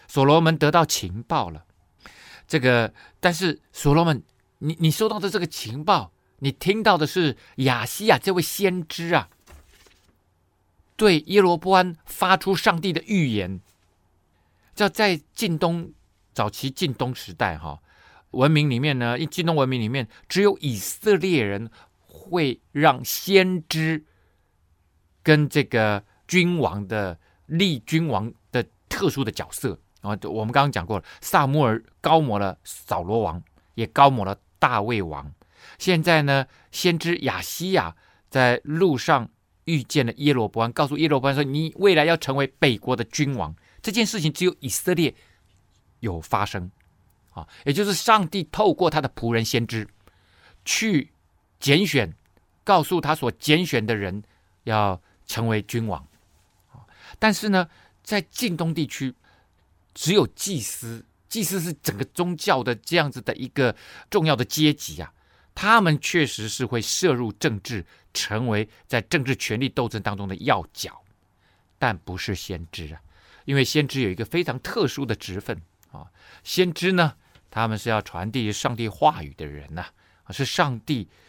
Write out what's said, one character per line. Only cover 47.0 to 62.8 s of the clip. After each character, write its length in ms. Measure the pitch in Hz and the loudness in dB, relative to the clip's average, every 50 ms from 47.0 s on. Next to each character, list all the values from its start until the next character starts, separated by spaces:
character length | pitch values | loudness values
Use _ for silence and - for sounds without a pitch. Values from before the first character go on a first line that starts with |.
| _ _ _ _ _ _ | _ _ _ _ _ _
啊， 160 | - - 80 - - - - | -18 -18 -18 -18 -18 -10 -4
也 80 | 143 143 | -2 0
就 100 | 185 208 | 0 0
是 120 | 208 196 | -2 -2
上 320 | - - 233 220 214 185 151 | 0 4 4 4 4 4 0
帝 160 | - 196 156 - | -4 -4 -6 -4
透 200 | - - 214 240 | -2 2 2 2
过 200 | 254 - 180 165 | 4 4 2 2
他 100 | - 156 | 2 0
的 80 | 139 127 | -2 -4
仆 240 | - - 117 117 117 | -6 -4 -2 0 0
人 100 | 113 113 | 0 0
先 220 | - - 120 117 | 0 0 0 0
知 220 | - 120 110 107 - _ _ _ _ _ _ _ _ _ _ _ _ _ _ - | -2 -4 -6 -6 -8 _ _ _ _ _ _ _ _ _ _ _ _ _ _ -8
去 480 | - - - 220 220 190 143 - - _ _ _ _ _ _ _ _ _ - | -4 -4 -2 0 2 2 2 0 -2 _ _ _ _ _ _ _ _ _ -4
拣 260 | - 139 139 170 208 | 0 2 4 4 4
选， 280 | 160 - 131 104 82 - - _ _ _ _ _ _ _ _ - | 2 2 0 0 -2 -4 -14 _ _ _ _ _ _ _ _ 0
告 200 | - 196 170 147 | 4 4 4 4
诉 180 | - 180 170 | 2 0 -2
他 140 | - 139 - | 0 0 -2
所 160 | - - 120 | -2 -2 -4
拣 340 | - - - 156 151 170 180 | -4 -2 2 2 2 2 2
选 180 | 156 - 113 107 | 2 -2 -2 0
的 120 | 107 113 | 0 -2
人 280 | 104 98 92 90 104 104 _ _ _ _ _ _ _ - | -2 -2 -4 -6 -8 -10 _ _ _ _ _ _ _ -4
要 360 | 117 110 107 104 101 92 90 _ _ _ _ _ - | 0 0 2 2 2 0 -4 _ _ _ _ _ -10
成 200 | - 120 113 113 | -6 -4 -2 0
为 140 | 110 107 98 | 0 -2 -2
君 240 | - - 117 113 107 | -4 -6 -4 -4 -4
王。 200 | 90 71 - - _ _ _ _ _ _ _ _ _ _ _ _ - - - _ _ _ - - - - | -6 -8 -10 -14 _ _ _ _ _ _ _ _ _ _ _ _ -20 -20 -20 _ _ _ -20 -20 -6 0
但 160 | - 220 202 | 0 0 2
是 160 | - - 214 | 0 0 0
呢， 180 | 196 185 175 - _ _ _ _ _ _ - | 2 2 2 0 _ _ _ _ _ _ -8
在 180 | - 214 202 | -4 -4 -4
近 340 | - _ - - 254 220 175 | -4 _ -6 -4 -4 -4 -2
东 180 | 156 170 165 156 | -2 -2 -2 -2
地 120 | - 151 | -2 -4
区， 280 | 123 - - 135 127 123 _ _ _ _ _ _ _ _ _ _ _ _ _ _ _ - | -6 -6 -6 -6 -6 -8 _ _ _ _ _ _ _ _ _ _ _ _ _ _ _ -14
只 200 | - - - 202 | -6 -2 2 4
有 120 | 202 131 - | 4 2 2
祭 320 | - - - 196 196 135 | 0 -8 -8 -6 -4 -4
司， 460 | 104 - - - 123 113 117 113 - _ _ _ _ - | -6 -8 -10 -10 -12 -12 -14 -14 -16 _ _ _ _ -8
祭 160 | - 226 196 | -6 -4 -4
司 160 | 156 190 185 | -2 -2 -4
是 140 | 160 175 156 | -4 -6 -8
整 220 | - - 170 - 101 | -8 -6 -6 -4 -4
个 80 | 131 | -6
宗 300 | - - - 175 175 175 | -6 -4 -4 -4 -4 -4
教 280 | 151 - 208 165 131 117 | -4 0 0 0 0 0
的 100 | 127 120 | -2 -4
这 220 | 104 | -4